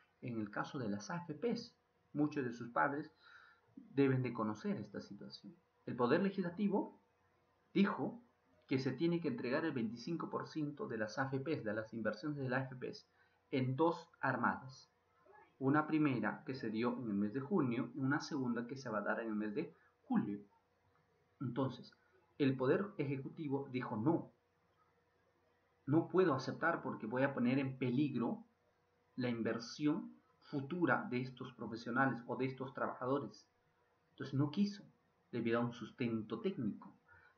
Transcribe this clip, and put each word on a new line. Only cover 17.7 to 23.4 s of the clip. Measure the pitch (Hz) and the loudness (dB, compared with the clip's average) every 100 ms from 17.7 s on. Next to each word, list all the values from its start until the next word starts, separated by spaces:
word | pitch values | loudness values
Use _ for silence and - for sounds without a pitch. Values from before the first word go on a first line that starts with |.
| 117 120 | 0 -2
y | 147 | 0
una | 131 151 | 0 0
segunda | - 151 123 117 120 | 0 -2 0 -2 -4
que | - | -6
se | 117 | -4
va | 107 | -2
a | |
dar | 101 110 | 0 0
en | 117 | 0
el | 107 | -2
mes | 107 | -2
de | 104 170 - _ _ | -2 -6 -10 _ _
julio. | - 226 - 101 - _ _ _ _ _ _ _ _ - | 0 2 2 -4 -8 _ _ _ _ _ _ _ _ -6
Entonces, | 131 - 131 - - - _ _ _ - | -4 0 -2 -4 -14 -20 _ _ _ 0
el | 135 131 | 2 4
Poder | 131 190 202 - | 4 4 0 -4
Ejecutivo | 139 135 - - | -2 -4 -6 -8